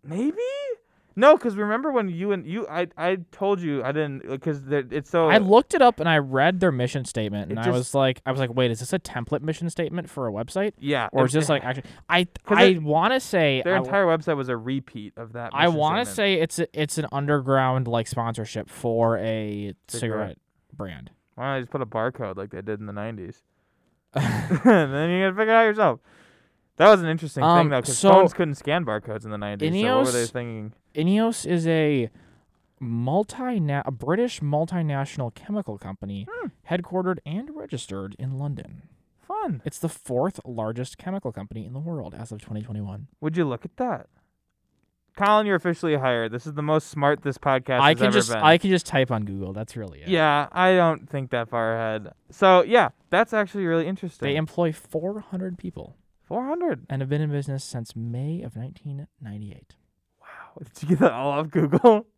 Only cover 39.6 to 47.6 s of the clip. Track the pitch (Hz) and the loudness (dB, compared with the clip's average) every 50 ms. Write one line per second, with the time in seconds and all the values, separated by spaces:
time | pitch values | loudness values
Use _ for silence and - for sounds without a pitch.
39.6 | - 151 - - - 165 - - _ - 127 123 143 190 - - - - 123 113 | -8 -10 -10 -6 -8 -8 -8 -8 _ -6 -2 -2 -2 -2 -4 -8 -16 -12 -8 -6
40.6 | 110 110 113 120 127 - - _ - 185 190 196 - 131 113 - 101 104 - 113 | -6 -6 -6 -6 -8 -10 -10 _ -10 -8 -8 -6 -8 -8 -10 -10 -14 -12 -12 -14
41.6 | 104 113 123 135 156 170 170 151 110 - - - 117 113 113 104 - - 107 107 | -12 -12 -12 -10 -8 -8 -8 -8 -10 -10 -12 -14 -14 -14 -14 -16 -12 -10 -10 -10
42.6 | 107 120 107 107 104 101 95 98 143 - _ _ - 151 156 180 165 143 123 117 | -8 -8 -8 -8 -8 -8 -10 -12 -14 -16 _ _ -6 -4 -2 0 -2 -2 -2 -6
43.6 | - 175 _ - 254 247 196 - - _ _ _ _ _ _ _ _ _ _ _ | -10 -16 _ -6 -4 -4 -4 -6 -8 _ _ _ _ _ _ _ _ _ _ _
44.6 | _ _ _ _ _ _ _ _ _ _ _ - 202 202 214 214 214 208 196 170 | _ _ _ _ _ _ _ _ _ _ _ -2 2 4 4 4 4 2 0 0
45.6 | - 180 170 - - 165 151 143 131 131 123 117 113 113 107 123 - 156 147 147 | 0 -2 -4 -2 0 0 0 0 2 0 0 0 -2 -2 -4 -8 -10 -8 -8 -6
46.6 | 147 151 156 156 - - - 151 143 143 147 139 - 143 131 - - 143 135 131 | -2 0 0 0 0 -2 -6 0 2 2 2 2 -2 -6 -6 -2 0 0 0 0